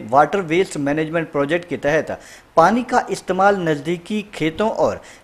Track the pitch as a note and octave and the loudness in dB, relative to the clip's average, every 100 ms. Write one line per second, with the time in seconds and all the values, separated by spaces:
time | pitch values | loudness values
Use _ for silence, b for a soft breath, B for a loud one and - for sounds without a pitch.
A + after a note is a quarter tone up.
0 | A2 C3+ D3+ G3+ D#3+ E3+ F#3 D#3 C#3 D3+ | 2 4 4 2 0 0 0 -2 -2 -2
1 | D#3+ E3 D#3+ C#3+ C#3+ E3+ F3 C3 C#3+ D3+ | -2 -4 -4 -2 -2 -2 -4 -4 0 0
2 | - F#2 B B B D#3+ F3 A#3+ A#3 B3 | -2 -8 B B B 4 4 4 0 -2
3 | - F#3 - F#3 G3+ G3+ D#3+ D3 D3+ F3 | -2 -4 -2 2 2 2 0 -2 -4 -6
4 | - G#3+ G3+ - D#3 D#3 D#3+ - B2 F#2 | -6 -8 -8 -4 -4 -2 -4 0 -2 -2
5 | B B | B B